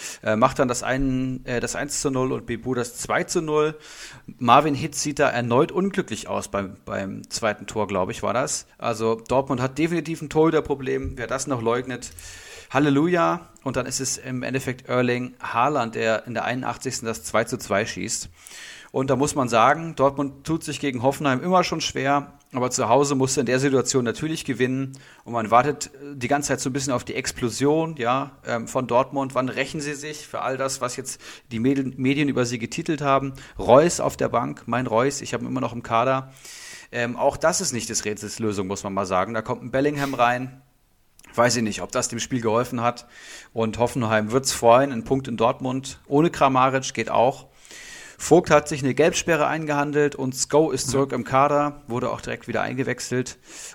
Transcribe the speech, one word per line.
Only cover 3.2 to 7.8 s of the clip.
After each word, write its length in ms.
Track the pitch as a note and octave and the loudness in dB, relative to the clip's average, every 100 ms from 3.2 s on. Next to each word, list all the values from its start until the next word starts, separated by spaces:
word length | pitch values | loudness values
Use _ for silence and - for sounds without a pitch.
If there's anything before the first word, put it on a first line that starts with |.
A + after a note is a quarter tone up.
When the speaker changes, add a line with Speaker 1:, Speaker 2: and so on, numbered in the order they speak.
Speaker 1:
zu 180 | F3 F3+ | 0 -2
null. 340 | D#3 D3+ D3+ D3+ - - - - - - | 0 2 0 -2 -14 -18 -18 -18 -18 -2
Marvin 360 | A#2+ C3 D#3 | 6 6 6
Hitz 280 | C3+ D#3 - | 0 -4 -4
sieht 160 | D3 D3 | -4 0
da 100 | C3+ | 0
erneut 440 | A#2+ A#2+ A#2+ E3 | 2 2 2 2
unglücklich 560 | F3+ G3 F#3 - G#2+ - | 0 -2 -2 -4 -6 -6
aus 200 | G2+ - | -6 -4
beim, 280 | G2+ G2 G2+ - | -4 -4 -8 -8
beim 420 | G2+ G2 G#2+ - | -6 -6 -8 -10
zweiten 380 | - A2 G#2 - | -4 -2 -2 -6
Tor, 200 | A2 | -4